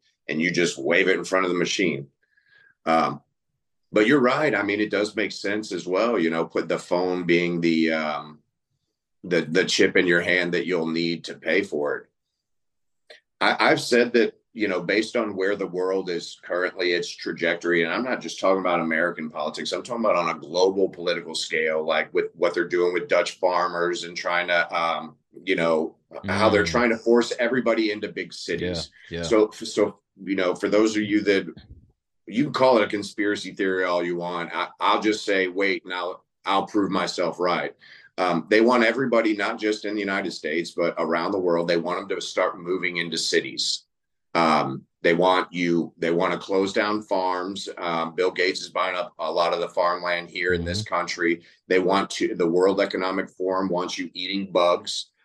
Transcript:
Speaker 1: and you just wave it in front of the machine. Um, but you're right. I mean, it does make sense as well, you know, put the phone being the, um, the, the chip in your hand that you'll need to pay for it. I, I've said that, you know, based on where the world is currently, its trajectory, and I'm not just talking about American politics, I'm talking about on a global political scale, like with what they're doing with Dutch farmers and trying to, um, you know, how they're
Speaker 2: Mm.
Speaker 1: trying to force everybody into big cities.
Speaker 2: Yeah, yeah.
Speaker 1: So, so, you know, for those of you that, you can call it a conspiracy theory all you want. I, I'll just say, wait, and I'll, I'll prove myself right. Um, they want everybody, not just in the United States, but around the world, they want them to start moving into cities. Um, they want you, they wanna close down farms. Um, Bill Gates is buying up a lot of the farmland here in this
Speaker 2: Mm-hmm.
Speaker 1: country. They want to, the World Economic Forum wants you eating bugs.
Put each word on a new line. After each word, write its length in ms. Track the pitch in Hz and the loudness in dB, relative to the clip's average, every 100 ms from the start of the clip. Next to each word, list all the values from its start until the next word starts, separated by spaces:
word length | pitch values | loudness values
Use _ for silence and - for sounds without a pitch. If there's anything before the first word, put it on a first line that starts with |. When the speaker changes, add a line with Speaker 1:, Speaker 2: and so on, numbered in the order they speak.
| _ _ - | _ _ -6
Speaker 1:
and 120 | 78 | -2
you 100 | 87 | 0
just 280 | 87 85 - | 2 0 0
wave 300 | 82 87 92 | 2 2 4
it 80 | 85 | 2
in 60 | |
front 200 | 85 92 | 0 0
of 80 | 92 | 2
the 60 | 90 | 0
machine. 500 | 82 - 90 69 71 _ _ _ _ _ _ _ - | 0 0 0 -2 -8 _ _ _ _ _ _ _ 0
Um, 340 | 80 78 147 _ _ _ _ _ _ _ | 2 2 -2 _ _ _ _ _ _ _
but 140 | 107 107 | 2 4
you're 140 | 143 | 6
right. 340 | 123 143 151 | 4 2 0
I 80 | 104 | 0
mean, 180 | 101 104 | 0 0
it 100 | 104 | 0
does 240 | 98 107 | 0 -2
make 180 | - 95 | -2 -6
sense 400 | - 101 104 107 | -4 -4 -4 -4
as 140 | 90 85 | -8 -2
well, 320 | 92 117 110 | 0 2 2
you 120 | 82 | 0
know, 160 | 82 82 | 0 -2
put 220 | - 82 | -4 -2
the 100 | 82 | -4
phone 460 | - 87 90 90 | -2 -2 0 -2
being 360 | 87 87 87 87 | 2 2 2 0
the, 320 | 85 80 80 | 2 2 2
um, 460 | 80 78 73 76 76 _ _ _ _ _ _ _ _ | 0 -2 -6 -10 -18 _ _ _ _ _ _ _ _
the, 200 | 90 85 | -2 0
the 220 | 78 87 87 | 2 2 2
chip 300 | - 95 101 | 4 4 4
in 100 | 92 | 4
your 160 | 85 | 2
hand 300 | 90 90 87 | 2 0 0
that 120 | 87 82 | -2 -2
you'll 200 | 90 82 | -2 -2
need 380 | 82 85 82 | -2 -2 -4
to 100 | - | -8
pay 280 | 82 82 90 | -10 -2 0
for 340 | - 76 71 64 | 0 -2 -4 -6
it. 80 | - _ _ _ _ _ _ _ _ _ - - _ - | -10 _ _ _ _ _ _ _ _ _ -20 -20 _ -2
I, 300 | 101 - 117 | 0 2 2
I've 100 | 147 | 2
said 320 | - 120 123 | 2 2 4
that, 220 | 117 104 - _ | 4 2 0 _
you 140 | 113 101 | -4 -2
know, 120 | 90 | 0
based 340 | 87 104 113 123 | 0 0 0 -2
on 180 | 107 | -2
where 220 | 98 95 101 | -2 -2 -2
the 100 | 95 | -4
world 440 | 90 92 95 90 | -2 0 -2 -2
is 280 | 85 - - | -6 -8 -14
currently, 480 | - 87 90 95 90 | -6 -2 -2 -2 0
its 160 | 87 87 | 0 -2
trajectory, 760 | - 101 76 85 85 85 85 | -8 -8 -2 -2 0 0 2
and 100 | 82 | 2
I'm 120 | 95 | -2
not 160 | 127 95 | -2 -4
just 180 | 82 - | -8 -2
talking 220 | 95 95 | 2 2
about 200 | 90 85 | 2 0
American 500 | 82 80 87 85 78 | 0 0 0 -2 -8
politics, 420 | 78 76 82 78 | -6 -6 -6 -6
I'm 100 | - | -6
talking 220 | - 117 | -6 -2
about 100 | 107 87 | 0 2
on 200 | 82 78 | 0 -4
a 20 | |
global 500 | 73 87 95 95 92 | -4 2 2 2 -2
political 460 | - 87 85 80 | -2 -4 -4 -6
scale, 500 | 80 - 80 80 80 | -8 -4 -2 0 0
like 280 | 78 80 80 | 0 0 0
with 120 | 87 85 | 0 -2
what 200 | 82 87 | 0 0
they're 140 | 87 85 | 0 0
doing 240 | 87 87 | 2 2
with 160 | 87 85 | 0 0
Dutch 240 | 87 87 - | 0 0 0
farmers 640 | 92 90 87 87 87 87 | 0 2 0 0 -2 -4
and 120 | 85 87 | -8 -6
trying 300 | 90 87 87 | -2 -2 2
to, 240 | 87 80 | 2 2
um, 420 | 85 82 78 78 - _ - | 0 -2 -2 -8 -16 _ -8
you 120 | 92 90 | -2 0
know, 400 | 82 80 80 - _ - - | 2 2 0 -8 _ -10 -4
how 220 | 92 107 | 2 4
they're 120 | 101 | 4
Speaker 2:
Mm. 60 | 92 | 4
Speaker 1:
trying 200 | 120 120 | 2 2
to 80 | 113 | 2
force 340 | 117 120 113 - | 4 4 4 0
everybody 500 | 117 127 113 113 110 | 0 0 0 2 0
into 180 | 104 101 | -2 -6
big 240 | 87 87 | -8 -10
cities. 580 | - - 85 87 85 - _ - | -10 -6 -4 -4 -4 -8 _ -12
Speaker 2:
Yeah, 80 | 85 | -6
yeah. 40 | |
Speaker 1:
So, 260 | 85 110 107 | 2 4 4
so, 480 | - - - 104 - _ - | 0 -4 0 0 -2 _ -12
you 140 | 95 95 | -4 0
know, 180 | 90 | 0
for 140 | 87 98 | 0 2
those 280 | 104 110 107 | 4 4 2
of 60 | |
you 200 | 104 104 | 0 2
that, 300 | 101 98 85 - - - _ _ _ _ - | 4 2 0 -10 -18 -20 _ _ _ _ -8
you 180 | 107 | -2
can 80 | 147 | 0
call 260 | 127 131 120 | 4 6 6
it 60 | |
a 40 | 101 | 4
conspiracy 640 | 104 101 - 104 101 95 | -2 -6 -4 -2 -2 -6
theory 320 | 90 95 92 | -4 -2 0
all 200 | 92 87 | 0 0
you 120 | 87 87 | 0 -4
want. 340 | 87 87 85 | -4 -6 -6
I, 140 | 85 87 - | -6 -6 -2
I'll 220 | 92 107 | 0 2
just 240 | 107 104 | 2 0
say, 240 | - 95 92 | 0 0 0
wait, 340 | 90 98 90 | 0 0 -2
and 80 | 95 | -6
I'll, 300 | 90 87 92 _ _ | -6 -6 -8 _ _
I'll 220 | 92 98 95 | -2 -2 0
prove 240 | 107 95 | 0 0
myself 500 | 92 87 - 85 80 | 0 -2 -2 -4 0
right. 340 | 87 82 71 - - - - - | 0 0 -4 -10 -20 -20 -12 -2
Um, 280 | 90 85 80 | 0 0 4
they 100 | 107 | 4
want 240 | 120 123 | 6 4
everybody, 500 | 113 117 127 113 110 | 4 2 2 2 2
not 240 | 104 101 117 | 0 -2 -2
just 280 | 107 107 101 | -2 -2 -4
in 80 | |
the 60 | 107 | -4
United 320 | 98 98 92 | -2 -2 -4
States, 400 | - 78 82 82 | -6 -4 -4 -4
but 220 | - 85 82 | -2 -2 -2
around 340 | 82 85 87 | -2 -2 0
the 60 | 101 | 0
world, 280 | 90 85 85 | 2 2 2
they 120 | 85 | 0
want 280 | 85 90 98 | 0 -4 -4
them 100 | 92 | -6
to 80 | |
start 360 | - - 92 98 | -4 0 0 -2
moving 380 | 85 92 90 87 | -4 -4 -2 -4
into 180 | 85 82 | -4 -4
cities. 680 | - 85 67 57 - - _ _ _ _ _ | 0 0 0 -4 -4 -6 _ _ _ _ _
Um, 500 | 85 80 78 69 67 - _ | 2 4 2 0 -6 -12 _
they 120 | 87 | 2
want 380 | 85 92 90 - | 4 4 4 0
you, 400 | 87 87 85 78 - | -2 0 0 0 -4
they 120 | 82 | -2
wanna 260 | 85 92 87 | 0 0 -2
close 340 | - 95 98 | -2 0 0
down 300 | 110 104 107 | 0 0 -2
farms. 680 | 110 95 92 90 92 98 - - | -2 -2 0 -2 -4 -8 -10 -8
Um, 380 | 87 82 82 | -4 -2 -4
Bill 160 | 80 92 | -2 -2
Gates 300 | 90 90 95 | 0 0 -2
is 100 | - | -6
buying 260 | 92 92 90 | -4 -2 -2
up 160 | 87 - | -6 -6
a 120 | 80 | -4
lot 220 | 87 85 | 0 0
of 80 | 85 | 0
the 80 | 87 | -2
farmland 600 | - 87 90 87 87 87 | 0 0 0 -2 -4 -4
here 220 | 90 90 | -4 0
in 120 | 87 | 0
this 180 | 85 92 | -2 -4
Speaker 2:
Mm-hmm. 120 | 107 | -4
Speaker 1:
country. 480 | 87 87 - 85 80 - _ - | -4 -4 -2 0 -2 -6 _ 0
They 120 | 92 | 2
want 280 | 90 98 95 | 2 0 0
to, 240 | - 90 | -2 -2
the 120 | 87 85 | 0 0
World 340 | 87 95 95 | 4 4 4
Economic 480 | 98 92 92 95 95 | 0 0 -2 -4 -6
Forum 400 | - 92 92 95 | -4 -2 -2 -2
wants 300 | 87 90 92 | -2 -4 -6
you 120 | 87 | -10
eating 360 | 82 90 98 95 | -8 -6 -6 -2
bugs. 540 | 87 87 87 - - - _ | 2 2 2 -2 -10 -10 _